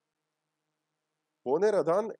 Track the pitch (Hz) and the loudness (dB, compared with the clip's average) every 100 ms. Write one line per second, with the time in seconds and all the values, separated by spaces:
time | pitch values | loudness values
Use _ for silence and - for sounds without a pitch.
0 | _ _ _ _ _ _ _ _ _ _ | _ _ _ _ _ _ _ _ _ _
1 | _ _ _ _ 120 147 208 202 151 175 | _ _ _ _ -2 0 2 2 0 0
2 | 220 | -2